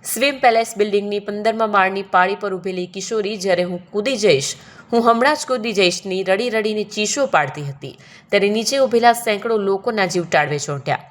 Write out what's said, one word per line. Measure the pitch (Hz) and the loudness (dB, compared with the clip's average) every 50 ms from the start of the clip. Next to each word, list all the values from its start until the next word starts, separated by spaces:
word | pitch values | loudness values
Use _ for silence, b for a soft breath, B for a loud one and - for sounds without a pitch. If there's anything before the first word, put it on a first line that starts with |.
| _ | _
સ્વિમ | - - 220 254 285 277 262 | -8 -4 0 0 0 0 4
પેલેસ | 269 247 226 226 226 226 - | 2 4 4 4 0 -2 0
બિલ્ડિંગની | 196 208 214 196 208 202 202 208 208 | -2 0 2 2 -2 -2 -2 -6 -6
પંદરમા | 202 214 208 208 208 226 220 220 226 | -6 -6 -8 -2 -2 -2 0 0 -2
માળની | 214 208 202 185 190 190 196 | 2 2 2 2 2 0 -4
પાળી | 196 - - 185 180 185 202 | -6 0 2 2 2 2 0
પર | 202 214 202 190 | -4 -4 -6 -6
ઊભેલી | 180 165 196 180 180 180 | -6 -6 -6 -6 -6 -8
કિશોરી, | 180 180 190 185 - 226 220 202 202 220 | -8 -8 -12 -8 -6 -4 -4 -4 -4 -6
"જ્યારે | 202 180 196 180 175 180 | -4 0 0 0 0 0
હું | 180 180 180 - - | -4 -4 -10 -10 -6
કૂદી | - 202 208 262 269 | -6 -4 -2 -2 -2
જઈશ, | 214 202 202 156 135 139 - - B B B B B B B - | 2 4 4 4 4 2 -4 -10 B B B B B B B 0
હું | 233 226 240 | 2 4 4
હમણાં | 233 226 247 285 302 | 4 4 4 2 2
જ | 302 - | 0 -2
કૂદી | - 254 247 214 240 208 | -4 -4 -4 -4 -4 0
જઈશની" | 190 196 175 175 - - 196 185 190 190 | 2 2 2 2 -2 -6 -6 -4 -4 0
રડી | 190 190 196 240 247 | 0 0 0 0 -2
રડીને | 220 220 208 220 214 214 208 | -2 0 -2 0 -2 -2 -4
ચીસો | 208 - 214 208 208 - 285 277 | -6 -4 -4 -4 -2 0 -2 -2
પાડતી | 269 - 160 147 139 - 151 | 2 2 2 2 0 -4 -8
હતી, | 147 139 139 - - 135 123 B B B B B B B | -10 -10 -10 -10 -14 -16 -16 B B B B B B B
ત્યારે | - 202 190 202 | 0 2 2 2
નીચે | 208 220 226 214 269 | 0 0 -2 0 2
ઊભેલા | 277 269 240 233 233 233 240 233 | 2 2 2 2 4 6 6 4
સેંકડો | 233 - 233 208 202 - 233 226 | 4 0 -2 -2 -2 -2 -2 -2
લોકોના | 214 202 196 196 190 - 240 226 214 190 | 0 0 0 -2 -2 -2 -4 -2 0 -2
જીવ | 180 - 180 170 170 | 0 0 -4 -2 2
ટાળવે | - 160 147 147 147 147 | 2 2 2 2 -2 -6
ચોંટ્યા. | 139 - 143 139 - - 135 - - - | -4 -6 -8 -8 -4 -4 -4 -4 -6 -14